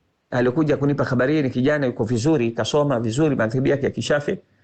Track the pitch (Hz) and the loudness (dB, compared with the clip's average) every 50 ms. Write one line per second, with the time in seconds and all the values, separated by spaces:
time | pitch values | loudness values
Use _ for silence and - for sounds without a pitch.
0 | _ _ _ _ _ _ - 123 123 123 123 160 156 147 143 - 139 143 143 143 | _ _ _ _ _ _ -2 0 0 2 2 2 2 2 0 0 0 0 0 0
1 | 131 - 131 120 123 139 156 156 139 127 - 127 123 143 151 151 139 123 117 - | 0 0 0 0 2 2 2 0 0 -2 -2 0 0 2 2 0 0 -2 -2 -2
2 | 117 101 123 113 113 156 165 135 117 113 113 117 110 - - 147 147 143 135 117 | -2 -2 -2 0 2 2 2 2 2 0 -2 -2 -4 0 0 2 2 2 0 -2
3 | 120 110 107 135 160 151 135 - 113 110 120 131 131 - 143 135 123 101 - - | -2 -2 0 0 0 0 2 0 0 0 0 0 0 0 0 0 -2 -4 -4 -4
4 | 110 - 151 147 - - 196 190 - _ _ _ | -2 -2 -2 -2 -2 -2 -6 -6 -8 _ _ _